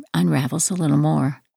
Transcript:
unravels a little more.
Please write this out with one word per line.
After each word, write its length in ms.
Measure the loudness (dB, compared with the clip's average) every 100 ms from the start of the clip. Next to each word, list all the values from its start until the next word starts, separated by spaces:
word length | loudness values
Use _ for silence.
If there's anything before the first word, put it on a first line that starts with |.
| -6
unravels 560 | -2 0 0 -2 -2 -4
a 60 | -2
little 280 | 0 2 2
more. 320 | 2 -2 -4 _